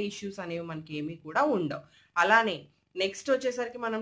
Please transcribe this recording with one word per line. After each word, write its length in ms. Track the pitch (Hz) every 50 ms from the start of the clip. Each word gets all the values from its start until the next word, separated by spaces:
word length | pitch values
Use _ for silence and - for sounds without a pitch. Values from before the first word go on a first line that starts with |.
ఇష్యూస్ 360 | 208 202 202 - 208 196 196 202
అనేవి 240 | 180 170 170 170 170
మనకి 260 | 165 160 156 156 156 151
ఏమీ 200 | 151 151 165 170 165
కూడా 240 | - 151 165 233 294 302
ఉండవు. 360 | 240 180 156 147 - - - _ _ - _ _ -
అలానే 400 | 175 175 196 220 233 226 208 170 143 - - _ _ _ _ -
నెక్స్ట్ 320 | 180 190 190 - - - 277
వచ్చేసరికి 480 | 262 262 262 254 240 247 240 233 240 240
మనం 220 | 240 226 220 220